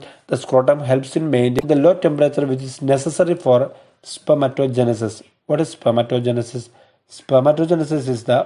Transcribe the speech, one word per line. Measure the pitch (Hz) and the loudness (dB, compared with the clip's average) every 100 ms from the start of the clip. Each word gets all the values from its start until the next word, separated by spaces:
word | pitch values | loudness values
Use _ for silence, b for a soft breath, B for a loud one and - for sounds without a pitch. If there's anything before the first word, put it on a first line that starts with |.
| B B - | B B -6
The | 131 | -6
scrotum | - 131 131 147 131 | 0 2 2 0 0
helps | 135 135 160 | -2 -2 -4
in | 156 | 0
maintaining | 127 123 123 151 | 0 2 0 0
the | 147 | 4
low | 160 185 165 | 4 4 0
temperature | 147 147 147 139 | 2 0 0 -2
which | 131 131 | -4 -6
is | - 139 | -8 0
necessary | 135 165 151 175 170 | 0 0 -2 0 0
for | - 123 139 B B B - | 2 2 2 B B B -18
spermatogenesis. | - - 147 135 135 135 123 120 110 110 - - _ - | -12 0 2 2 0 -2 0 0 0 -4 -8 -20 _ -4
What | 147 | -2
is | 156 - | -2 -2
spermatogenesis? | - 120 120 123 120 120 117 127 - b b b b - | -2 0 0 -2 -2 -2 -4 -10 -14 b b b b -20
Spermatogenesis | - 131 143 151 160 170 147 151 127 | 2 2 4 0 0 0 0 -4 -2
is | 117 - | -6 0
the | 123 | -2